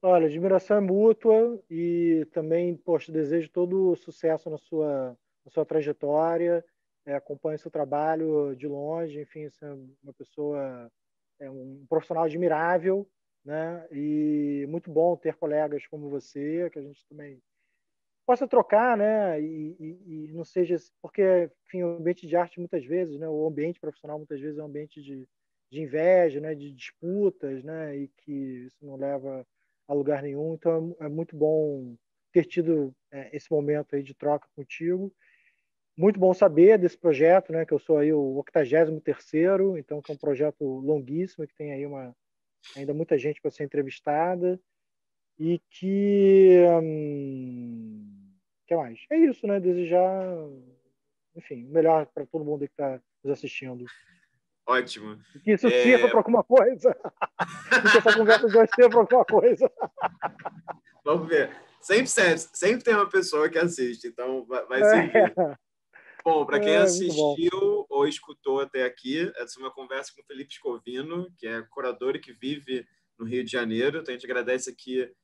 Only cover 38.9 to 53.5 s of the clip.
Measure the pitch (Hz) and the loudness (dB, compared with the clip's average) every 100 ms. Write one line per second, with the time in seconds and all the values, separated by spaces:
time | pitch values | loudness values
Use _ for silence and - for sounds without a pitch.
38.9 | 156 - 143 - 151 175 196 196 180 139 | 0 -6 -6 -4 0 2 2 0 -2 -8
39.9 | 147 143 147 147 135 151 - 143 131 139 | -12 -10 -8 -4 -2 -2 -2 -6 -6 -2
40.9 | 156 127 151 185 - 151 _ 147 139 143 | -4 -2 -6 -6 -8 -14 _ -12 -10 -10
41.9 | 139 131 123 _ _ _ _ - 135 139 | -10 -14 -18 _ _ _ _ -20 -14 -8
42.9 | 147 160 147 131 147 151 - 143 143 135 | -6 0 0 -2 -6 -8 -8 -8 -4 -6
43.9 | - - 147 170 180 180 185 _ _ _ | -6 -4 -2 -2 -2 -2 -4 _ _ _
44.9 | _ _ _ _ _ 160 170 _ - 185 | _ _ _ _ _ -4 -4 _ -10 -4
45.9 | 196 202 202 196 190 190 180 175 170 160 | 0 2 4 6 8 10 10 8 6 2
46.9 | 156 151 143 139 135 127 123 120 117 110 | -4 -6 -6 -8 -10 -10 -12 -12 -12 -14
47.9 | 107 104 101 - _ _ _ _ 170 131 | -16 -20 -20 -20 _ _ _ _ -4 -4
48.9 | 113 - 311 320 240 208 202 180 180 175 | -12 -4 4 4 2 -2 0 0 -2 2
49.9 | 175 185 190 185 175 151 135 127 _ _ | 2 2 0 -6 -8 -12 -18 -20 _ _
50.9 | _ _ _ _ 170 - 131 123 156 160 | _ _ _ _ -20 -16 -16 -4 2 4
51.9 | 160 147 - 139 165 147 147 143 - 143 | 4 0 -10 -10 -8 -6 -6 -6 -6 -8
52.9 | 131 _ _ 139 139 139 | -8 _ _ -8 -6 -6